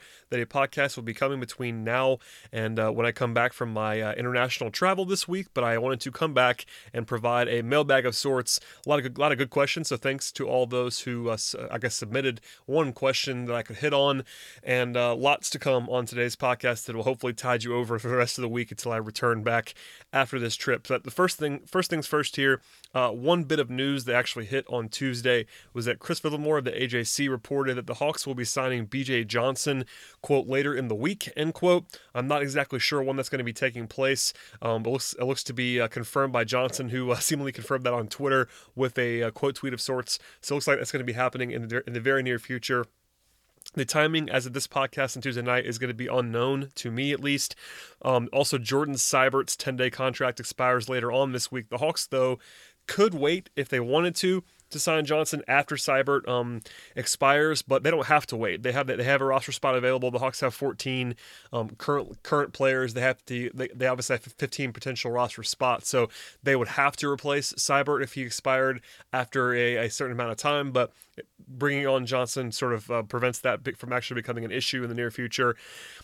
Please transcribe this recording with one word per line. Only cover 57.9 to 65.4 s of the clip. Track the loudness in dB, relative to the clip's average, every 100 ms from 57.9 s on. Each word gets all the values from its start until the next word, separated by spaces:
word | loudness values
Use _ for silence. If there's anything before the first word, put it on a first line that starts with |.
don't | 2 4
have | 4 4
to | -2
wait. | -2 -2
They | 0
have, | 0 0
they | 0
have | 2 2
a | 4
roster | 0 0
spot | -2 0 2
available. | 2 2 0
The | -2
Hawks | -2 -2
have | -4
fourteen, | -2 -4 -4 -4 -2 -2 -6 -12 -20 -8
um, | -6 -6 -6
current, | -2 -2 -2 -10
current | -2 0 0
players. | 2 2 2 0
They | 0
have | 0 0 -4
to, | -6 -4
they, | -6 -6
they | 0 0
obviously | 0 0
have | -2
fifteen | -4 -6 -6 -4 -6
potential | -6 -6 -4 -2
roster | 0 0 -2